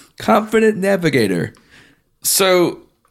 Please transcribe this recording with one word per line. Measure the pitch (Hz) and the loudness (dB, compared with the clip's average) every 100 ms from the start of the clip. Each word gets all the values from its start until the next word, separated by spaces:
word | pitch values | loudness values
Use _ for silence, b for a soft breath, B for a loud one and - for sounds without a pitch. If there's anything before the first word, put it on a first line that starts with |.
| B - | B -8
Confident | - 220 214 220 220 214 | 0 0 0 2 2 0
Navigator. | 190 196 165 135 104 90 104 b b b b b b _ | -2 -2 0 0 0 -2 -4 b b b b b b _
So | - - 190 180 170 - - _ _ | -4 0 2 2 0 -4 -16 _ _